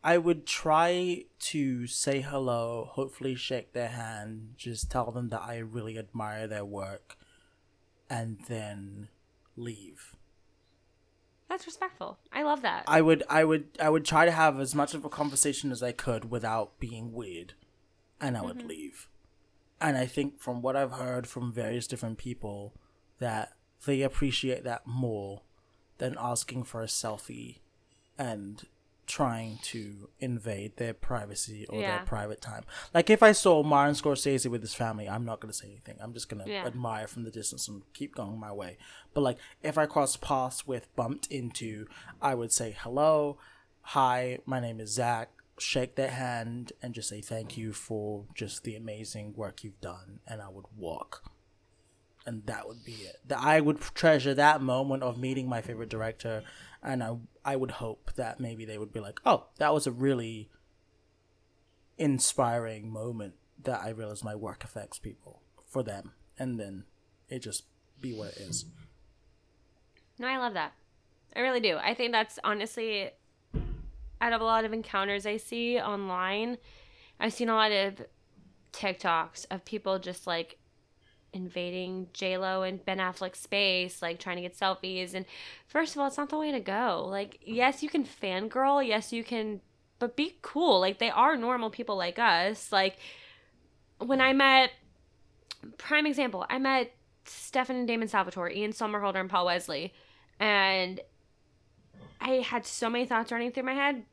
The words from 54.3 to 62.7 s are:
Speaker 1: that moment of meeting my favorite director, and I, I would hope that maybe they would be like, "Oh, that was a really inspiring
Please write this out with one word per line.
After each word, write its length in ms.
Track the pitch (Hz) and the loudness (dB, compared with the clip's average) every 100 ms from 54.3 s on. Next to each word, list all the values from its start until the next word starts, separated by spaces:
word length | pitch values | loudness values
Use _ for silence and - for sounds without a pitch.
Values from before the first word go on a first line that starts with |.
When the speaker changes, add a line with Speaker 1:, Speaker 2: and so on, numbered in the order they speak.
| 139 | 8
Speaker 1:
that 260 | 147 151 | 8 8
moment 400 | 131 127 139 135 | 4 2 2 0
of 140 | 127 120 | -2 -2
meeting 320 | 131 131 131 | -2 -2 -2
my 120 | 120 | -4
favorite 280 | 110 113 113 | -4 -8 -6
director, 540 | 110 110 110 117 110 104 - - - | -4 -4 -4 -6 -6 -8 -18 -20 -12
and 200 | - 131 | -4 -2
I, 140 | 113 117 117 _ | -2 -6 -10 _
I 120 | 139 135 | -4 -2
would 160 | 127 | -2
hope 400 | - 117 107 - - | -4 -8 -6 -6 -4
that 240 | 117 - | -4 -4
maybe 240 | 123 113 110 | -6 -6 -10
they 120 | 107 | -8
would 160 | 107 | -8
be 60 | 110 | -8
like, 180 | 101 - - | -8 0 4
"Oh, 220 | 196 - - | 4 2 0
that 160 | 151 | 2
was 120 | 151 143 | 4 2
a 40 | |
really 580 | 120 135 127 113 110 107 _ _ _ _ _ _ _ _ _ _ _ _ _ _ - | 0 2 2 -2 -8 -12 _ _ _ _ _ _ _ _ _ _ _ _ _ _ 0
inspiring 920 | 156 131 - - 120 120 113 | 2 4 2 4 2 2 -2